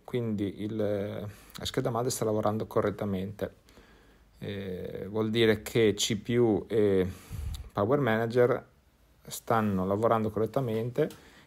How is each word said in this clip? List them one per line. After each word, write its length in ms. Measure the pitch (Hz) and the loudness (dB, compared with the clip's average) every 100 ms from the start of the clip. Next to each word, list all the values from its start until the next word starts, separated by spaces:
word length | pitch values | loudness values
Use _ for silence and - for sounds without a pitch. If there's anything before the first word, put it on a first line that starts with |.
quindi 580 | - 123 113 104 101 - | -6 -4 -2 -2 -4 -4
il, 140 | 107 110 | -6 -2
la 880 | 104 104 104 107 104 - - - | -2 -2 -4 -6 -10 -12 -18 -12
scheda 260 | - - 135 | -6 -2 -2
madre 200 | 113 127 | -2 -2
sta 140 | - | 0
lavorando 420 | 110 107 107 107 98 | 0 2 2 0 -2
correttamente. 880 | 113 104 95 104 95 95 104 - - - - - - - _ _ _ | 0 0 0 -2 -2 -4 -6 -8 -8 -20 -20 -20 -20 -20 _ _ _
Eh, 680 | 101 101 98 92 92 - 95 | -10 -8 -8 -8 -8 -10 -6
vuol 220 | 107 110 | -2 0
dire 320 | 113 110 107 | 4 4 4
che 320 | - 123 110 | 0 2 4
C 220 | 101 - 104 | 4 0 -2
P 100 | - 120 | 0 2
U 280 | 117 98 - | 4 2 0
e 360 | 110 104 95 90 - - - - - - | 2 4 4 2 -4 -12 -10 -8 -10 -8
Power 260 | - 101 143 | -2 0 2
Manager 680 | 123 110 117 123 123 117 - _ _ _ _ _ - | 2 2 2 4 4 4 -4 _ _ _ _ _ -16
stanno 600 | - - 113 107 95 92 | -10 0 2 2 0 0
lavorando 440 | 104 113 113 107 | 2 2 2 0
correttamente. 1000 | 104 110 - 127 110 120 120 156 - - - | 0 -2 0 -2 -2 -2 -2 -2 -4 -20 -20